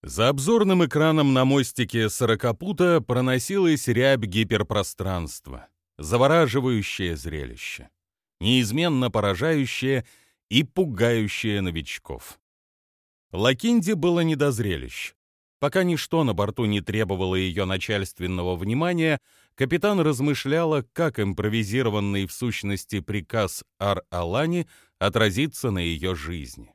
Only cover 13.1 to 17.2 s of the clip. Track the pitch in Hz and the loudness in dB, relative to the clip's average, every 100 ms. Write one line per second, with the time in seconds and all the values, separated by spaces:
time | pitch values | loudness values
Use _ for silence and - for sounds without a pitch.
13.1 | _ _ 85 117 131 226 240 175 202 170 | _ _ 0 0 2 2 2 2 0 2
14.1 | 175 165 151 143 113 107 80 62 - - | 2 2 2 0 0 -2 -2 -6 -10 -12
15.1 | _ _ _ _ _ 143 190 180 160 - | _ _ _ _ _ -2 2 2 0 0
16.1 | 165 139 95 101 104 110 104 87 107 104 | 0 2 0 -2 0 0 0 -2 -2 -2
17.1 | 95 | -2